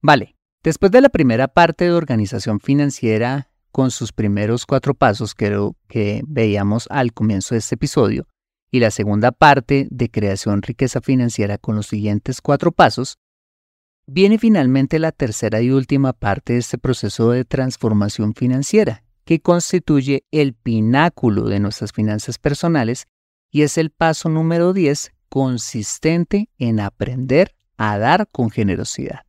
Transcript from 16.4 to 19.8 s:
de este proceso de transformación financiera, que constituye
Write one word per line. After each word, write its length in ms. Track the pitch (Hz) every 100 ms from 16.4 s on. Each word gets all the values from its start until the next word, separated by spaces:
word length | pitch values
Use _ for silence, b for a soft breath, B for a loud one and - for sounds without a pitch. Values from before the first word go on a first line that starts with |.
| -
de 80 | 120
este 180 | 120 117
proceso 540 | - 95 104 - 117
de 120 | 123
transformación 880 | 127 - 131 - 117 104 101 - 107
financiera, 680 | 110 127 127 143 214 185 107 _ _
que 160 | - 165
constituye 840 | - 175 165 180